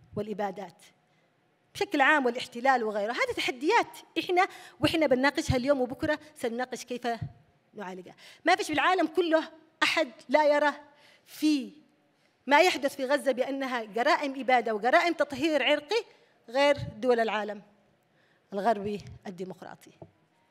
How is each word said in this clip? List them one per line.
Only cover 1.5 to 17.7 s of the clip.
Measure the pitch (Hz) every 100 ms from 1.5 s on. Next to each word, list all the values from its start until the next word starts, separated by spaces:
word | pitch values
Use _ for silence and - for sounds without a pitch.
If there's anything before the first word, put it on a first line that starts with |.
| _ _
بشكل | - 403 302
عام | 269 302 247
والاحتلال | 240 - 240 262 254
وغيره. | 214 208 208
هذه | 247 508 392
تحديات | - 247 302 466 - - - -
إحنا، | - 359 381 - - -
وإحنا | 302 330 294
بنناقشها | 254 277 285 - 262
اليوم | 247 277
وبكرة | 240 269 311 302 - -
سنناقش | 247 233 254 240
كيف | - 247 240 226 - - _ _ _
نعالجها. | - 185 185 180 - - -
ما | 311 370
فيش | 392
بالعالم | 294 311 370 320
كله | 349 349 320 - - _ -
أحد | 302 339 302 - -
لا | 285
يرى | 302 294 294 285 - _ - _ _
في | - 302 285 220 - _ _ _ _ _ _ -
ما | 285
يحدث | 359 320 269 -
في |
غزة | 254 285 254
بأنها | 240 254 269 262 247
جرائم | 220 202 262 330 285 269
إبادة | 247 247 226
وجرائم | 214 233 320 339
تطهير | 330 294 254 320 294
عرقي | 247 294 294 440 - _ _ _ -
غير | 247 285 277 - 214
دول | 247 233
العالم | 226 208 208 202 -